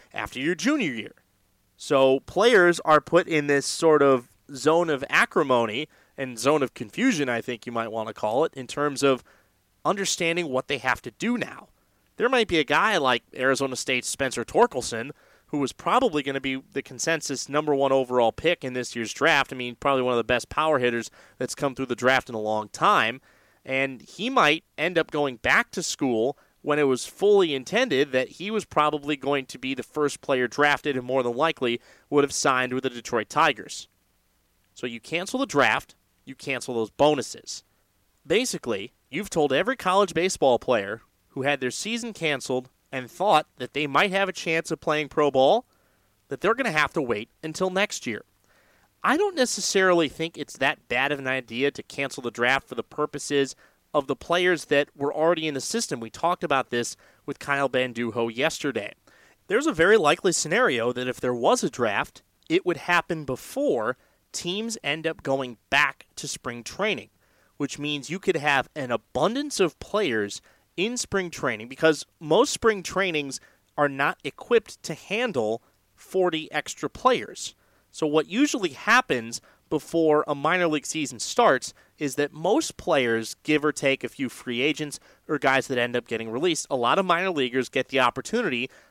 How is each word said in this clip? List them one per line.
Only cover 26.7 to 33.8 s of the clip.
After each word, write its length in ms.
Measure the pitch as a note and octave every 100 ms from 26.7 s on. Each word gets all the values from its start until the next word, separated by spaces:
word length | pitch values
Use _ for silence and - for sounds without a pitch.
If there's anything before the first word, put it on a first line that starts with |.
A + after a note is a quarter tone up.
| D3
it 60 |
was 200 | C#3 B2+
fully 520 | - - G3+ G3+ E3+ C3+
intended 560 | B2 G3+ B3+ C3+ D3
that 160 | B2+ B2+
he 200 | - G3
was 160 | A3
probably 520 | - D#3 D3+ D3 C#3+ C#3+
going 280 | C3 C#3+
to 140 | C3 B2+
be 160 | C3
the 80 | B2+
first 380 | - D3+ D3 -
player 260 | - C3 A#2+
drafted 500 | - D3 C#3 D3+ B2+
and 80 |
more 200 | B2 C3
than 100 | A#2+
likely 460 | A#2+ D#3+ - B2 A#2+ - _ _
would 140 | D3
have 100 | C#3
signed 400 | - D3 B2+ B2+
with 120 | B2+
the 60 | C3
Detroit 380 | A#2+ - A#2 G#2+
Tigers. 600 | D3 D#3+ A2 - -